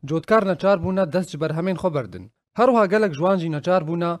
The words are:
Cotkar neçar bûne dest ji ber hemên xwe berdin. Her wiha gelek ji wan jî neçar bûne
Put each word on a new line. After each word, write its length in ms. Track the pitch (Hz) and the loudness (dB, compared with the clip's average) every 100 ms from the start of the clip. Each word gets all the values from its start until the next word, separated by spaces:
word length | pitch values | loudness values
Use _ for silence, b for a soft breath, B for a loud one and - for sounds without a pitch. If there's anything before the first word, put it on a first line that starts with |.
Cotkar 380 | 139 160 - 220 196 | -4 -6 2 2 2
neçar 300 | 185 190 202 | 0 2 0
bûne 280 | 175 190 185 | 0 -2 0
dest 160 | 170 185 | -2 -4
ji 100 | 147 | -4
ber 100 | 156 | -4
hemên 260 | 156 185 180 | -2 -2 -2
xwe 180 | 185 | -2
berdin. 300 | 147 110 90 92 _ _ - | -4 -6 -12 -16 _ _ 2
Her 100 | 247 | 4
wiha 200 | 233 202 | 4 4
gelek 260 | 208 214 | 2 0
ji 40 | 139 | 0
wan 200 | 175 190 | 0 0
jî 100 | 165 | 0
neçar 300 | 151 139 170 156 | -4 0 0 0
bûne 240 | 170 170 170 | -2 -2 -4